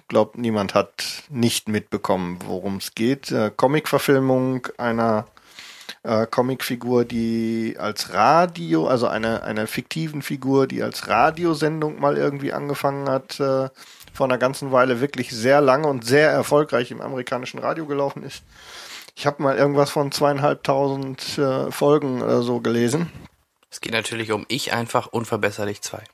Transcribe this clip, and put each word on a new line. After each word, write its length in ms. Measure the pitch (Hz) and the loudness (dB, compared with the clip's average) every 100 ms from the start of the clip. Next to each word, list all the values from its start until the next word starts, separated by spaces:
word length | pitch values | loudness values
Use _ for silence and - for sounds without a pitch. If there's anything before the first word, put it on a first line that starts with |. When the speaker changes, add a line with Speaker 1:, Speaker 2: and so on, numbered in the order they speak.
| - | -2
Speaker 1:
glaub, 300 | 117 107 - | 0 0 0
niemand 360 | 120 107 98 | -2 0 2
hat 500 | 104 98 - - - - | 2 0 -4 -10 -10 -10
nicht 380 | 139 117 - - | 0 0 0 -2
mitbekommen, 720 | 107 - 104 - 95 90 90 98 | -4 -4 -6 -2 -2 -2 -6 -8
worum's 500 | 95 95 95 - - | -8 -6 -8 -8 -2
geht. 360 | 113 139 - | -2 -2 -2
Äh, 200 | 123 107 - | -2 -2 2
Comic-Verfilmung 1120 | 127 151 - 139 - 139 135 131 127 131 - - | 2 2 0 0 4 4 4 2 0 -4 -8 -4
einer 500 | 120 113 117 107 107 _ _ - - - - - | -2 0 2 0 -2 _ _ -20 -20 -20 -20 -14
äh, 220 | - 110 110 | -2 0 0
Comicfigur, 760 | - 127 131 - 123 120 123 120 | 0 0 -2 -4 -6 0 0 2
die 720 | 120 113 113 113 113 113 - | -2 -2 0 -2 -2 -4 -4
als 340 | 104 107 - | -6 -6 -4
Radio, 720 | 90 113 156 180 170 165 160 160 | 4 6 6 4 -2 -2 0 2
also 200 | 127 113 | 2 0
eine, 360 | 110 113 113 | 0 -2 -2
einer 240 | - 107 110 | -4 -4 -4
fiktiven 540 | - - 160 160 147 | -6 -8 -6 -6 -6
Figur, 460 | - 143 131 135 135 | -8 -6 0 2 2
die 140 | 127 | 0
als 240 | 113 - - | -6 -6 0
Radiosendung 920 | 104 143 160 170 151 151 160 151 151 | 4 4 2 0 0 0 0 -4 0
mal 180 | 143 147 | 0 2
irgendwie 360 | 143 143 139 | 0 -2 -4
angefangen 540 | 147 143 139 143 139 139 | -4 -4 -2 -2 -2 -2
hat, 300 | 131 - - | -2 -4 -4
äh, 300 | 139 135 135 - - - - | -2 0 -2 -8 -20 -20 -20
vor 120 | - 135 | -4 0
einer 120 | 127 | 2
ganzen 340 | 127 139 139 | 0 0 2
Weile 280 | 127 127 120 | 4 4 4
wirklich 320 | 139 - 120 | 0 -2 -6
sehr 300 | 120 117 143 | -2 4 6
lange 260 | 143 131 156 | 6 6 2
und 180 | 135 113 | -2 2
sehr 240 | 139 151 | 4 6
erfolgreich 600 | 139 120 147 151 127 123 | 4 2 2 2 0 -2
im 100 | 113 | -6
amerikanischen 580 | - 135 123 123 127 127 | -8 -8 -6 -6 -6 -6
Radio 260 | 120 151 151 | -6 -4 -4
gelaufen 380 | 143 139 135 | -2 -2 -4
ist. 200 | 139 - - - - - - - - - | -12 -16 -20 -20 -20 -20 -18 -18 -18 -4
Ich 100 | 143 | -2
hab 120 | 143 | 0
mal 180 | 139 135 | 0 4
irgendwas 320 | 143 143 139 | 4 4 2
von 200 | - 143 | 2 -2
zweieinhalbtausend, 1300 | - 147 143 143 139 - 139 139 135 135 135 - - | 2 2 2 0 0 0 0 0 -2 -6 -8 -8 -2
äh, 340 | 139 131 135 | 0 0 -4
Folgen 500 | - 143 151 143 127 | 0 4 4 4 0
oder 200 | 113 123 | 2 2
so 180 | 120 120 | 2 0
gelesen. 500 | 117 117 120 143 175 - - _ _ _ _ | 0 2 2 0 -4 -8 -20 _ _ _ _
Speaker 2:
Es 100 | - | -14
geht 140 | - | -4
natürlich 380 | 113 107 113 110 | -4 -4 -6 -4
um 120 | 107 - | -4 -2
Ich 240 | 113 - | -6 -2
einfach 340 | 107 117 127 - | -2 0 -2 -2
unverbesserlich 760 | 113 110 110 104 101 104 104 | -4 -4 -2 -2 -2 -6 -6
zwei. 220 | - - - | -10 -14 -16